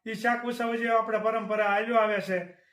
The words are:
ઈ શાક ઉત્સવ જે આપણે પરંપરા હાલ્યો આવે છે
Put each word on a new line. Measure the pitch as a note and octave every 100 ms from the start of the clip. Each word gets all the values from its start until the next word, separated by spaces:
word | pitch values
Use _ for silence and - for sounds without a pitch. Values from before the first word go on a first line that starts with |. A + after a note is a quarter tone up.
| A3
ઈ |
શાક | G#3+ A#3+ A#3+ A#3+
ઉત્સવ | A#3+ A#3 A#3
જે | A#3
આપણે | A3+ A3 G#3+
પરંપરા | A3 A3 G3+ G#3+ G#3
હાલ્યો | G3+ A3+ A3+
આવે | G#3+ G3+
છે | F#3+ F3+ F3 - _